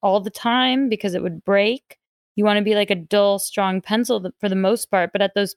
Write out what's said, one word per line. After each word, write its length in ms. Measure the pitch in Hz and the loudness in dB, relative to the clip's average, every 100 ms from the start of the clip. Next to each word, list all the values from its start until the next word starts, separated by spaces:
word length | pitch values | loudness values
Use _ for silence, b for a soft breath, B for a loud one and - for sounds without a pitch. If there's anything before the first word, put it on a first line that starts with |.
all 180 | 202 202 | 0 0
the 100 | 196 | -2
time 580 | - 240 247 254 254 269 | -6 -2 0 2 0 0
because 260 | 214 202 | -2 -2
it 80 | 180 | -4
would 220 | 180 165 | -4 -6
break. 540 | - 196 208 254 - - _ _ _ | 0 2 2 -2 -10 -20 _ _ _
You 100 | - | -2
wanna 160 | 208 208 | 2 2
be 140 | 208 | 2
like 160 | 208 202 | 2 0
a 40 | |
dull, 440 | 185 160 208 202 196 | -2 0 2 4 2
strong 420 | - - 190 185 | -2 -2 -2 -2
pencil 400 | - 214 240 226 | -2 -2 0 -2
th-, 140 | 180 - | -4 -6
for 120 | 208 | -2
the 40 | 190 | 0
most 340 | 190 233 - | 0 0 0
part, 200 | 196 170 | -2 0
but 100 | 196 | 0
at 120 | 196 | -2
those 200 | 202 196 | 0 -4